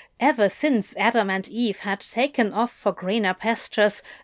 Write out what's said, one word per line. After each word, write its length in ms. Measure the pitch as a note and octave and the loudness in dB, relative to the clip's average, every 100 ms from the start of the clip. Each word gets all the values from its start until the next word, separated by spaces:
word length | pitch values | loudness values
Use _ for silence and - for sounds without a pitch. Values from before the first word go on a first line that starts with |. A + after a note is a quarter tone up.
| - - | -18 0
ever 260 | B3+ A#3+ G3 | 2 4 2
since 480 | - D4+ A#3 - | 2 2 2 0
Adam 340 | - G#3+ A#3+ G3 | 0 2 2 0
and 200 | F#3+ - | -2 -4
Eve 300 | A3+ A3+ - | -4 -2 -2
had 200 | G3+ G3+ | -4 -6
taken 540 | - A3+ C#4+ B3+ G#3+ | -4 -2 0 2 0
off 180 | F#3 A#3+ | 0 -2
for 220 | - G3+ | -2 -4
greener 400 | - F#3 A3+ F#3+ | -2 -2 0 0
pastures 680 | F#3 A3 A3+ - A3+ G#3 - - - | 0 -2 -2 -2 2 2 2 -6 -12